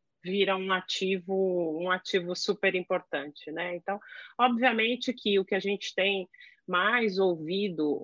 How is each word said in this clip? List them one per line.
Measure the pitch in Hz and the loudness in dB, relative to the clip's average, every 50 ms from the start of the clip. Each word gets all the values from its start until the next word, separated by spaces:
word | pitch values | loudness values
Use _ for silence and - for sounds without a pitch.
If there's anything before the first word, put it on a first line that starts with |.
| _ _ _ _ | _ _ _ _
vira | - 180 190 202 190 190 190 | -6 -4 0 2 2 2 2
um | 190 190 190 190 | -2 0 -2 -2
ativo, | 185 - - - - 190 190 196 185 175 185 190 190 190 185 180 175 170 160 156 165 | -2 -2 -4 -4 -2 -2 -2 -2 -2 -2 -2 0 0 2 2 2 0 0 -2 -2 -4
um | 175 180 | -2 -2
ativo | 185 185 - - - 185 175 175 180 | -2 -2 -2 -2 -2 -2 -2 -2 -6
super | - - - 190 - - 190 180 | -4 -2 -2 -2 2 2 0 2
importante, | 180 180 - 185 180 - - - 143 139 147 143 - - 151 | 0 -2 0 -2 -2 -2 -4 -6 -6 -6 -6 -12 -14 -12 -10
né? | 156 175 175 180 175 | -6 -6 -6 -6 -6
Então, | 175 - 196 202 208 - - - - - - - | -6 -6 -6 -8 -8 -8 -16 -20 -18 -18 -12 -2
obviamente | - 247 254 240 226 254 254 233 226 226 233 247 247 - 262 240 | 2 2 2 4 4 2 2 4 4 2 0 0 -2 -2 -4 -4
que | - - 214 202 196 | -2 0 2 2 2
o | 190 | 2
que | - 208 | 2 -2
a | 190 | -2
gente | 190 196 202 196 - - - | 0 -2 -4 -4 -6 -6 -2
tem | 190 185 196 196 190 185 _ _ - - - - _ - | 0 2 2 2 0 -4 _ _ -20 -20 -20 -20 _ -8
mais | - 180 175 190 214 240 247 226 214 185 | 0 2 2 4 4 4 4 2 2 2
ouvido | 190 190 185 175 160 156 160 185 196 208 196 170 156 151 147 131 - | 4 2 2 2 0 -2 -2 -2 0 0 -2 0 0 0 0 0 0